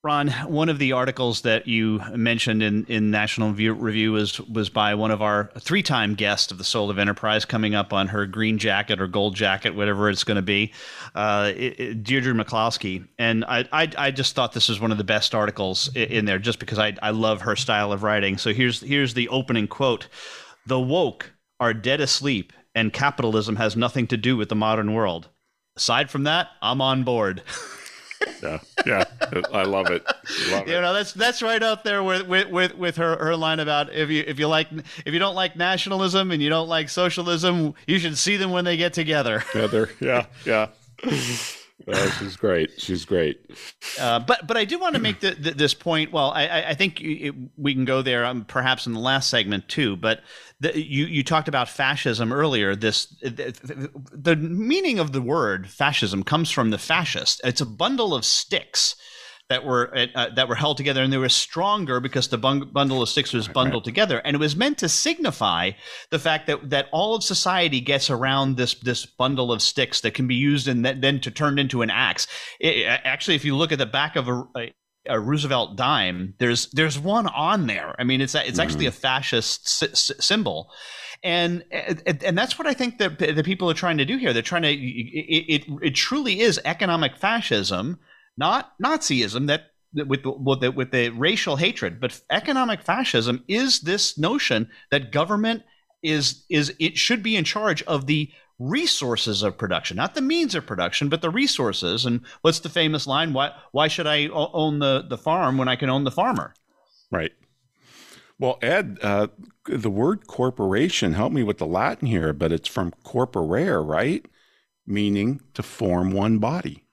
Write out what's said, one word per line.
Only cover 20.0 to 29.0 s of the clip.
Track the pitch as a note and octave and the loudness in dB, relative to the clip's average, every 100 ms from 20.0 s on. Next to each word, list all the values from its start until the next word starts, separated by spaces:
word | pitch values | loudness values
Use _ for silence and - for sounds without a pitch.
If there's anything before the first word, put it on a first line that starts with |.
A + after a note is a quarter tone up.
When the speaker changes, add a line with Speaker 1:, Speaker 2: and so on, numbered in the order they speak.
| - - - - - - - | -6 -18 -18 -18 -20 -20 -4
Speaker 1:
"The | B2+ | -2
woke | B2+ E3 D3 - - _ _ _ | 0 0 0 -2 -16 _ _ _
are | A#2+ | 0
dead | A2 A2 C#3+ | 0 0 0
asleep, | C#3 - C#3 A#2 - - _ | 0 0 0 -2 -4 -14 _
and | A#2 A2 | 0 0
capitalism | - C#3 - A#2+ A2 G#2+ A2 | 2 0 2 2 2 0 0
has | A2 A2+ | 0 2
nothing | B2 C3+ A#2 | 0 0 0
to | A#2+ | 0
do | A2+ B2+ | 0 0
with | G#2 | 0
the | G#2+ | 0
modern | G#2+ A2 G#2+ | 2 2 0
world. | A2 G#2 E2+ - _ _ _ _ - | 0 0 -2 -10 _ _ _ _ -4
Aside | - B2 D3 | 0 2 0
from | C#3+ | -2
that, | C#3+ E3 F3 - | 0 0 -2 -4
I'm | G#2+ C3 | -2 0
on | C3 C3 | 2 2
board." | B2+ A#2+ G2+ F#2+ - | 2 2 0 -2 -10
<laughs> | - - - - - - - - - | -14 -12 -16 -18 -20 -20 -6 -6 -4
Speaker 2:
Yeah, | - D#2 - - - | -8 -8 -8 -4 0
yeah, | G2+ | 0